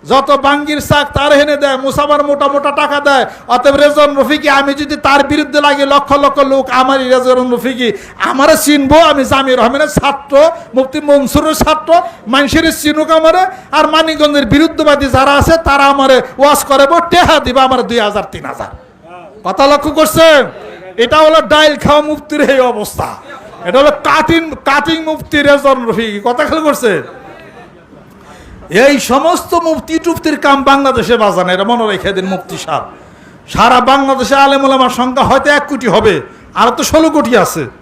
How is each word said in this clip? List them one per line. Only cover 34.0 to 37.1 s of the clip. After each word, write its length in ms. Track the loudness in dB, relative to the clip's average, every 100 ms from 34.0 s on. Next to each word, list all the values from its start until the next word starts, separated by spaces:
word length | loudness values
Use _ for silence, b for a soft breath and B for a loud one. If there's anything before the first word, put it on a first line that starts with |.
| 0 -2 0
আলেম 300 | 2 2 2
ওলামার 260 | 0 0 0
সংখ্যা 340 | -2 -4 -2
হয়তো 260 | 0 0 2
এক 120 | 0 -2
কোটি 180 | -6 -2
হবে, 340 | 0 0 -2 -6 B B
আর 160 | -2 -2
তো 120 | 0
ষোলো 280 | 0 2 2